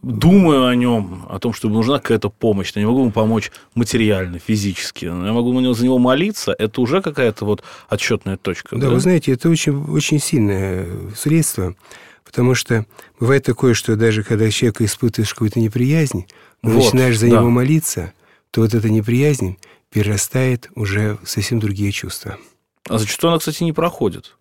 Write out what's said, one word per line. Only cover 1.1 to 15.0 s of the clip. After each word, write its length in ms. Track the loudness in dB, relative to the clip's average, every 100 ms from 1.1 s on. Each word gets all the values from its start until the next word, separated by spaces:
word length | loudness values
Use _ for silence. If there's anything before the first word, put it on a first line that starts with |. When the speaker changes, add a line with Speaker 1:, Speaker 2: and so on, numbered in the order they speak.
| -10 -12
Speaker 1:
о 100 | -6
том, 140 | -6
что 140 | -2 -2
ему 100 | 0
нужна 220 | 0 0
какая-то 300 | 0 0 0
помощь, 420 | -2 0 0 -2 -2
я 60 |
не 40 | 0
могу 160 | 2
ему 100 | 0
помочь 400 | 0 0 0 -4 -14 _ -4
материально, 640 | -2 0 2 0 -2 -8
физически, 680 | -4 -2 -2 -4 -10 -10 -10
но 200 | -6 -4
я 80 |
могу 200 | -2 0
на 60 | 0
него, 140 | 0
за 120 | 0 2
него 120 | 2
молиться, 580 | 4 2 0 -4 -6 -4
это 240 | -4 -2
уже 200 | 0 0
какая-то 440 | -2 -2 -2 -2 -4
вот 180 | -4 -6 -20 -8
отсчётная 480 | -6 -2 -4 -4 -6
точка, 380 | -6 -8 -8 -4
Speaker 2:
Да, 120 | 0
Speaker 1:
да? 60 |
Speaker 2:
вы 60 | 2
знаете, 320 | 2 2 2
это 180 | 0 0
очень, 240 | 0 0 -4 -2
очень 280 | -4 0 -2
сильное 680 | 0 0 0 0 -4 -4 -6 -10 -12 -8
средство, 580 | 0 0 0 -2 -6 -6 _ -20 -20 _
потому 320 | _ 0 2 2
что 300 | 0 -2 -2 -14 -20 _
бывает 240 | 2 2
такое, 300 | 2 0 2
что 220 | 2 0 2
даже 280 | 2 0
когда 260 | -2 0 0
человек 300 | 2 -2 0
испытываешь 520 | -4 0